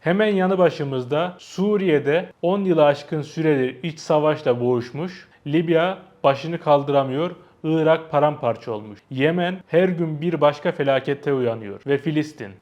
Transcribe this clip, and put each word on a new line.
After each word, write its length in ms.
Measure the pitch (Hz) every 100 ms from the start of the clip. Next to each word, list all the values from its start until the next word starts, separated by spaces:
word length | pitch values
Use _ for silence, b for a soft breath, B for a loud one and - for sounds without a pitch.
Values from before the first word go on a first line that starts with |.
Hemen 260 | 160 185 214
yanı 240 | 196 185 190
başımızda 760 | 175 - 143 131 123 147 175 180
Suriye'de 920 | - - 202 208 190 147 131 160 180 -
on 220 | 170 202
yılı 200 | 190 160
aşkın 380 | 147 143 - 160
süredir 600 | 139 - 156 143 127 -
iç 160 | 170 156
savaşla 600 | - 151 151 147 143 120
boğuşmuş, 680 | 123 123 120 139 180 - - b 143
Libya 520 | 156 165 160 175 190 - _
başını 340 | 143 139 180 170
kaldıramıyor, 720 | - 147 139 139 135 131 175 175 B B 160
Irak 440 | 160 156 160 160
paramparça 640 | 147 147 147 120 113 -
olmuş. 260 | 110 107 104 _
Yemen 460 | 131 143 175 175 185 -
her 220 | 160 185
gün 320 | 170 165 156
bir 200 | 170 160
başka 320 | 147 147 180
felakete 600 | 165 139 135 135 139 147
uyanıyor. 480 | 139 123 113 107 98 131
Ve 120 | 139
Filistin. 540 | 165 151 151 - 107 98